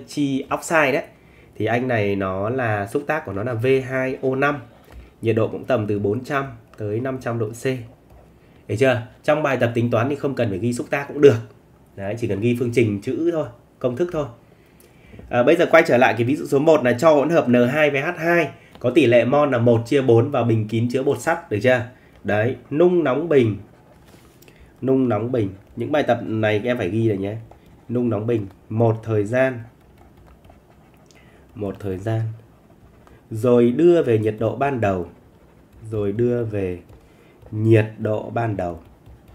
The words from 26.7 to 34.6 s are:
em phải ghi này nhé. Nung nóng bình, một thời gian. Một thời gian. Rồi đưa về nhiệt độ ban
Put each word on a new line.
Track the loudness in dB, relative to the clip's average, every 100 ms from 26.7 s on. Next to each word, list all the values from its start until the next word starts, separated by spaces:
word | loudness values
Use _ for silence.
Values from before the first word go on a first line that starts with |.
em | -2
phải | -2
ghi | 0 0
này | -2
nhé. | -4 -8 -14 -20 -20 -20 -6
Nung | -2 -2
nóng | -2 -2
bình, | -4 -4 -14 -8
một | 0 2 0
thời | -2 -2
gian. | 0 0 0 -2 -12 _ -20 -20 -20 -20 -20 -20 -20 -20 _ _ _ _ _ _ -20 -20 -20
Một | -10 -10 -8
thời | -8 -6
gian. | -4 -4 -4 -10 -20 _ _ _ -20 -20 _ -20 _
Rồi | -4 2 4 4
đưa | 4 4 4
về | 2 0
nhiệt | 0 -2
độ | -4
ban | -2